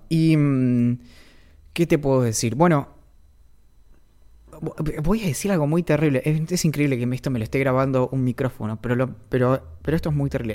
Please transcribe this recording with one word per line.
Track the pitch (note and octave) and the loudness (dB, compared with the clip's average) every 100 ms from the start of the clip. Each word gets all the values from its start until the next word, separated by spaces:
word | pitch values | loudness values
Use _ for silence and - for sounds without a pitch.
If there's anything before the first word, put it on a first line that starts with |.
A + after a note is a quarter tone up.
| - | -4
Y, | E3 D#3+ D#3 | 2 4 4
mm, | C#3+ C3 B2+ B2 A#2+ B2 - - - - - - - | 4 2 2 2 2 -2 -8 -20 -20 -20 -20 -20 -10
¿qué | - E3 | -2 0
te | D#3 | 2
puedo | C#3 C3 | 2 2
decir? | A#2+ G#2+ A#2+ | 2 0 -2
Bueno, | A#2 F3 D3 - - - - - _ - - _ _ - - _ _ - - - - | 2 4 2 -2 -16 -20 -20 -20 _ -20 -20 _ _ -20 -20 _ _ -20 -20 -20 -12
vo-, | D#3 - D3+ - | -10 -6 -6 -2
voy | D3+ A3 | 0 0
a | F#3+ | 0
decir | B2+ G3+ | -2 0
algo | F#3 C#3+ | 0 2
muy | E3 | 0
terrible. | E3+ D3+ D#3 B2+ | 2 2 2 2
Es, | D3+ D#3 D#3+ | 0 -2 -2
es | F3 | 0
increíble | E3 C#3 D3 B2 | 0 2 0 0
que | B2 | -2
me, | B2+ | -4
esto | D3 | -4
me | B2 | -4
lo | |
esté | G#2+ C3+ | -2 0
grabando | C3+ C3 C3+ C3 B2+ | 0 2 2 0 0
un | C3+ | 0
micrófono, | B2 A#2+ B2+ - G#2+ A2 | -2 -2 -4 -4 -8 -6
pero | B2 | -2
lo, | B2 C3 - - | -2 -2 -6 -4
pero, | B2+ B2 C3 - - | 0 2 0 -4 -10
pero | - E3 | -4 -2
esto | E3 | 0
es | |
muy | D3 C#3 | -2 -2
terrible. | C3 A#2 | -4 -6